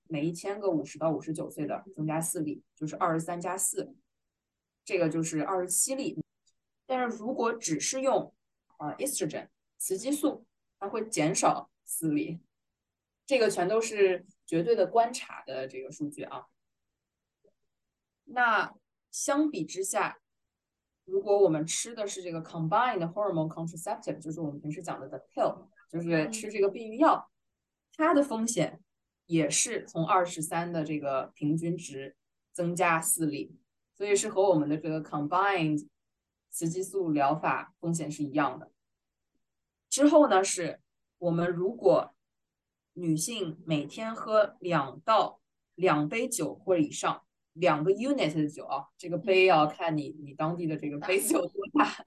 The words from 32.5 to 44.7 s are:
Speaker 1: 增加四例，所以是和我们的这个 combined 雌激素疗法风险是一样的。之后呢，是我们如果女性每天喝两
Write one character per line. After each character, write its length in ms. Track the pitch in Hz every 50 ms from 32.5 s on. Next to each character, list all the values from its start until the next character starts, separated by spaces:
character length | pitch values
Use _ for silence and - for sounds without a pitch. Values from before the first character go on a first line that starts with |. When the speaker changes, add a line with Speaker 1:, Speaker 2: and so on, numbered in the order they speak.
Speaker 1:
增 240 | - - 175 170 175
加 240 | 170 180 175 165 160
四 260 | 165 - - - 165
例， 300 | 147 147 - - - - - _ _ _ _ _ _ _
所 100 | - 202
以 80 | 208 202
是 140 | 196 220 208
和 140 | - 190
我 120 | 196 202 180
们 140 | 156 147 147
的 80 | 151
这 120 | 156 165 160
个 140 | 156 160
combined 840 | 151 - 160 147 147 147 175 180 196 202 196 180 160 156 151 147 147 - _ _ _ _ _ _ _ _ _ _ _ _
雌 180 | - - 165 165
激 140 | 170 185
素 280 | 190 - 196 196 180 165
疗 240 | 151 143 135 139 156
法 400 | 165 - 156 131 - - - _ _
风 140 | - 170 170
险 160 | 165 151 151
是 120 | 147 -
一 100 | 147 135
样 260 | 135 151 143 131 - -
的。 120 | - - _ _ _ _ _ _ _ _ _ _ _ _ _ _ _ _ _ _ _ _ _ _ _ -
之 180 | - 262 285
后 220 | 294 330 302 294 240
呢， 160 | - 190 190
是 360 | - - 185 170 151 - - _ _ _ _ _ _ _ -
我 120 | 175 175
们 200 | 165 165 170 180
如 240 | 175 170 180 202 233
果 400 | - - 185 - - - - - _ _ _ _ _ _ _ _ _ _ _ _ _ _ _
女 240 | - 175 175 165 156
性 460 | 160 - 240 233 214 185 160 - - -
每 220 | 165 156 147 139
天 280 | - - 226 220 226 233
喝 420 | - - 220 214 214 208 202 - -
两 400 | - 175